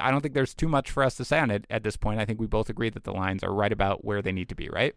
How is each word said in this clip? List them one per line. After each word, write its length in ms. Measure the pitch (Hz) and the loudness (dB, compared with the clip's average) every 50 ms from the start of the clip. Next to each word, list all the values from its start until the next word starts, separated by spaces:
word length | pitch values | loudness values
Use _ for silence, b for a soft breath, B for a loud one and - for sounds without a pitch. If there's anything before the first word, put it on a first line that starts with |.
I 120 | 87 131 | 2 2
don't 80 | 135 143 | 2 2
think 140 | 143 143 135 | 0 0 2
there's 200 | 139 131 - - | 2 0 0 0
too 140 | - 156 160 | 0 0 2
much 200 | 147 139 - - | 2 2 0 0
for 140 | - 139 | 0 2
us 140 | 135 127 - | 2 2 2
to 80 | - 123 | -2 -2
say 160 | - 147 160 | 2 2 2
on 100 | 147 117 | 4 2
it 160 | 101 101 - - | 2 0 -2 -2
at 140 | - 110 | -4 -2
this 140 | 107 107 - | -2 -2 -2
point. 240 | - - 110 107 110 | 0 0 0 0 0
I 40 | 107 | 0
think 140 | 101 110 110 | -2 -2 -2
we 80 | 113 | -2
both 240 | 104 110 107 110 - | 0 0 0 0 0
agree 200 | 110 - 113 113 | -2 -2 -2 -2
that 120 | 101 - | -2 -4
the 100 | - 101 | -8 -6
lines 300 | 95 95 92 95 95 92 | -4 -2 -2 -2 -2 -2
are 100 | 92 92 | -2 -2
right 200 | 98 104 104 104 | 0 2 2 2
about 320 | 107 - 98 98 98 - - | 2 2 2 0 0 -2 -2
where 180 | 110 101 101 | -4 -2 -2
they 80 | 95 95 | -2 -2
need 180 | 95 92 92 - | -2 -4 -4 -6
to 40 | 87 | -8
be, 140 | 78 - - | -10 -8 -6
right? 260 | - 92 123 147 - | 0 0 0 0 0